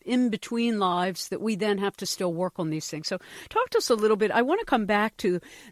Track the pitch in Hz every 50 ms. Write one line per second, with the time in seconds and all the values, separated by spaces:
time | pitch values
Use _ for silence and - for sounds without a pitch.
0 | - - 247 254 254 240 196 - - - 240 233 233 233 226 208 196 180 175 175
1 | 180 190 180 - - - 190 - - 220 220 175 214 214 202 196 202 196 - -
2 | 196 - - - 190 180 165 165 185 180 - - 175 160 156 156 - - - 151
3 | 156 - 185 180 - - - - - - - 427 508 494 - 453 - - 247 214
4 | 208 214 220 196 220 202 - 226 240 262 339 440 440 - 285 233 208 190 214 208
5 | 214 220 - - - 196 180 175 - - - - - 226